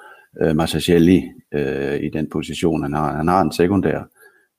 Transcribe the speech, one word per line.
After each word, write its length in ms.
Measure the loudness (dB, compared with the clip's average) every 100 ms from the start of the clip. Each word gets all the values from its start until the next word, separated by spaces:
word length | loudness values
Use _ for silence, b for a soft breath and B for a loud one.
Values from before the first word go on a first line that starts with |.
| B B B -4
øh, 140 | -2 0
Massacelli, 680 | 0 -2 2 4 6 4 2 -12 -10
øh, 480 | -6 -4 -4 -4 -4
i 60 | -4
den 200 | -6 -6
position, 520 | -6 -8 -2 -2 -2
han 100 | -4
har. 240 | -4 -4 -2
Han 100 | 0
har 140 | 2
en 100 | 2
sekundær 520 | 2 2 2 0 -2 -8 b b b b